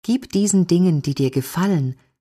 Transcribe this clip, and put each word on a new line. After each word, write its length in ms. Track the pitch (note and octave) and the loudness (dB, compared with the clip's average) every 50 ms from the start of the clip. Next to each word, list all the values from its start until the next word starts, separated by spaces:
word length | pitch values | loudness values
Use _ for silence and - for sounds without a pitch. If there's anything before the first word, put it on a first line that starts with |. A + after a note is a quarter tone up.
Gib 280 | - - A#3 C4 - - | -2 -2 -2 -2 -4 -4
diesen 380 | - G3 G#3 G3+ G3 F#3+ F3+ - | -2 0 0 2 2 2 2 2
Dingen, 340 | F3 F3 F#3 F#3 D#3+ C#3+ | 2 2 4 2 2 0
die 140 | - C#3+ C#3 | -2 -4 -2
dir 160 | - C3+ C3 | -2 -2 0
gefallen, 640 | - C3+ C3 - - E3+ F#3 G3+ G3 D#3 C3+ B2+ C3 _ _ _ _ _ | 0 -2 -4 -4 -4 -2 -2 0 0 0 -2 -4 -6 _ _ _ _ _